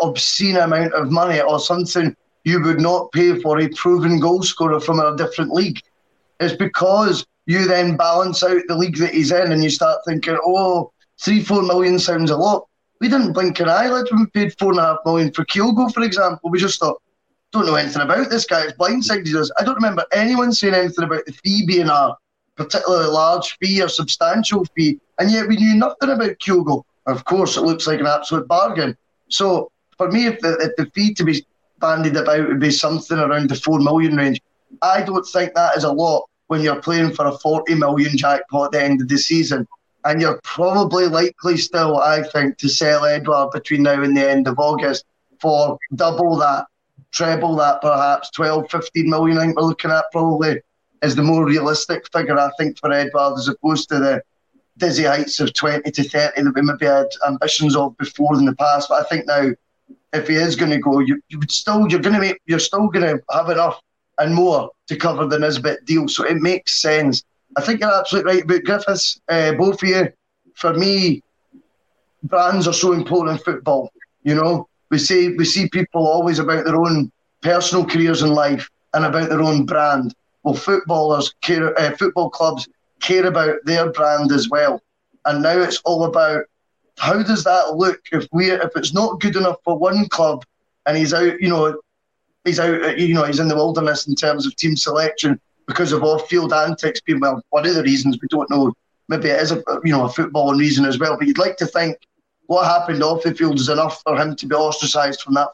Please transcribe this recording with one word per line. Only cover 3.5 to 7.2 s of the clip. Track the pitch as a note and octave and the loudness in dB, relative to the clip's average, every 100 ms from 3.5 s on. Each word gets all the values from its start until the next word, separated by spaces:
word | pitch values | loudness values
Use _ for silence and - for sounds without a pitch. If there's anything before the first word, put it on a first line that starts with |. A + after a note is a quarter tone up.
| D3+ | 0
a | D#3 | 0
proven | - F3 F3 E3+ E3 | 0 2 2 4 2
goal | E3 F#3 | 2 2
scorer | F#3 - E3 D3+ | 0 -2 0 0
from | E3 D#3+ | 0 0
a | D3+ | 0
different | D3 E3 - C#3+ | 0 -4 -4 -2
league. | E3 G3 A#2+ - _ _ _ _ - | -2 -2 -4 -14 _ _ _ _ -6
It's | E3+ E3 | -4 -2
because | G3 - F#3 G3+ G#3 - | -4 0 2 2 2 -2